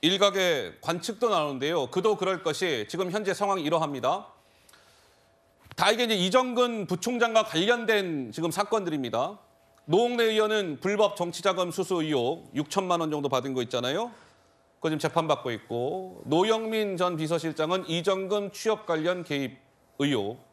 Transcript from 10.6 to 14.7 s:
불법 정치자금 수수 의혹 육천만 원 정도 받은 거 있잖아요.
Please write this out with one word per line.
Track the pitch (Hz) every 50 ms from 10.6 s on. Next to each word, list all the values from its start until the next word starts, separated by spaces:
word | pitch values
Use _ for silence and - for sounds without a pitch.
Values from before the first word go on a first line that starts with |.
| 202 170 147 139
불법 | - 190 202 202 214 196 202
정치자금 | - 180 175 170 - - 202 185 180 180 175
수수 | 160 - 185 - 190 175 160
의혹 | 156 151 131 117 123 160 170 - - -
육천만 | 139 151 - - 196 190 180 180 170
원 | 165 156
정도 | 151 147 143 143
받은 | 139 127 120 139 131
거 | 127 120
있잖아요. | 110 - 123 117 127 139 185 226 240 220 - - - _ _ _ _ _ _ _ _